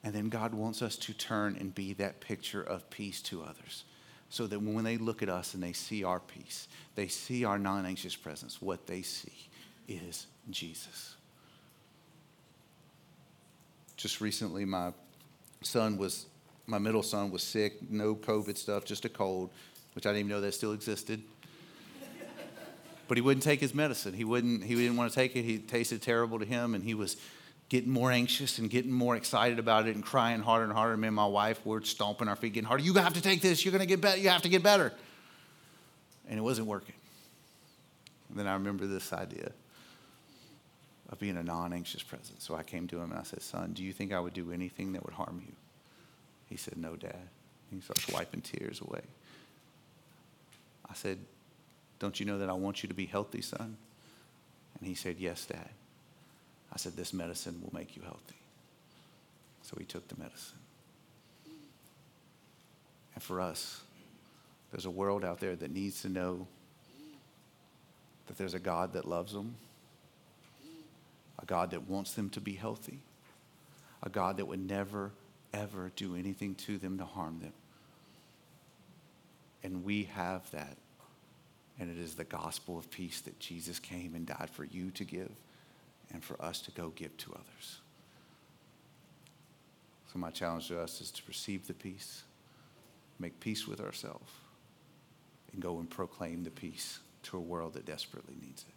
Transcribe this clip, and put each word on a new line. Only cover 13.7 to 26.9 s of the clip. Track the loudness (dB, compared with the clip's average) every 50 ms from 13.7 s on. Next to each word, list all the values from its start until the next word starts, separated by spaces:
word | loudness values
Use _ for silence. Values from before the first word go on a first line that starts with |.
| -20 -20 -20 -20 -12
Just | -6 -4 -4 -2 0
recently, | 0 0 0 0 -2 -2 -2 0 0
my | 2 2 2 0 0 -4 -6 -18 -20 -20 -20 -20 -20 -20 -20 -20 -20 -20 -6
son | -6 2 4 6 6 6 4 2
was, | 2 0 0 -4 -6 -12 -18 -20 -20 -20 -20 -16 -6
my | -2 0 2
middle | 4 6 4 4 4
son | 4 2 2 0 0
was | 0 -2 -2
sick, | 2 4 4 4 4 2 -4 -6 -2
no | 0 2 4 4 2
covid | 2 2 4 4 4 4 0 -4
stuff, | -2 0 0 0 0 0
just | -2 -6 -4 -4
a | -6
cold, | 0 0 2 2 2 0 -2 -4 -6 -16 -20 -20 -20 -20 -20 -10 -10
which | 0 2
I | 2
didn't | 4 4
even | 2 2
know | 2 2
that | 2 0 0
still | 0 0 0 0
existed. | 0 0 -2 -2 -2 -2 -4 -4 -4 -4 -12 -20 -20 -20 -20 -20 -20 -20 -20 -18 -18 -18 -18 -14 -14 -14 -14 -12 -12 -12 -12 -10 -12 -12 -12 -12 -14 -14 -14 -16 -16 -18 -18 -18 -16 0
But | 4 4
he | 8
wouldn't | 8 8 8 8 8
take | 6 6 6
his | 6 2 4
medicine. | 4 4 4 4 0 -2 -2 -2
He | 0 2
wouldn't, | 4 6 6 6 6 4 2 2
he | 4 6
didn't | 6 6 6 6
want | 4 4 4
to | 6
take | 4 4 4 4
it. | 0 2
He | 2 0 -2
tasted | -2 0 2 2 2 2 0 0
terrible | 4 4 6 6 4 4 2 -2
to | 0
him, | 0 0 2 2 2 0
and | 0 0
he | 0